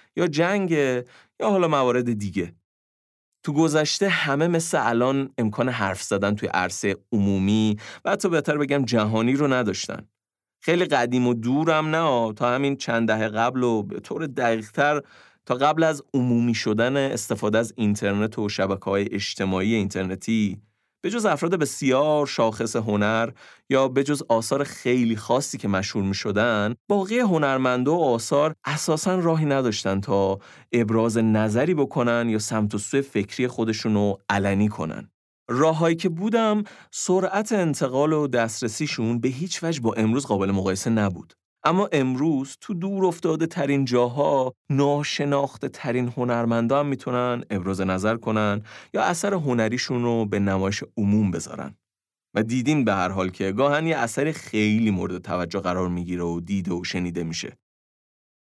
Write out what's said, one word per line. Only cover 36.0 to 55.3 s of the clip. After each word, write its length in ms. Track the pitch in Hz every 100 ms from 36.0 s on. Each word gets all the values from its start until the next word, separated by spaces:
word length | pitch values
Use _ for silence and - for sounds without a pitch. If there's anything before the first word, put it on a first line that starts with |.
| 190
بودم، 540 | 165 208 226 220 214 208 - -
سرعت 600 | - - 185 190 202 214
انتقال 640 | 208 170 147 135 131 151
و 140 | 156 147
دسترسیشون 920 | 123 117 113 120 - 151 - 113 120
به 100 | 127
هیچ 340 | 131 180 -
وجه 180 | 165 151
با 120 | 117
امروز 320 | 110 110 120 139
قابل 260 | 101 95
مقایسه 380 | 98 95 95 -
نبود. 440 | 113 101 87 - _ _ _ 147
اما 240 | 180 202
امروز 640 | 151 131 127 156 143 135 -
تو 120 | -
دور 320 | 185 190 196 190
افتاده 420 | 170 165 156 160
ترین 380 | 165 139 139 135
جاها، 680 | 123 123 123 151 143 127 - -
ناشناخته 1000 | 139 143 143 147 - 143 143 139 - 139
ترین 380 | - - 123 123
هنرمندا 720 | 120 123 117 117 117 117 139
هم 60 | 147
می‌تونن 580 | 131 - 123 123 120 -
ابراز 320 | 101 90 95
نظر 360 | 95 92 104 113
کنن 440 | 113 110 107 104 107 - -
یا 100 | 196
اثر 300 | 185 175 202
هنریشون 720 | 190 143 120 110 120 - 127
رو 220 | 120 117 107
به 140 | 104
نمایش 440 | 101 95 98 98 - -
عموم 340 | 101 107 101
بذارن. 440 | 87 - - 69 - _ _ _ _ _ -
و 80 |
دیدین 420 | 110 123 123 151 113
به 80 |
هر 160 | 98 90
حال 200 | 95 92
که 220 | 87 98
گاهن 360 | 104 139 147 160
یه 100 | 151
اثر 340 | 117 123 147
خیلی 600 | 160 - 107 107 107 113
مورد 260 | 95 87 90
توجه 420 | 92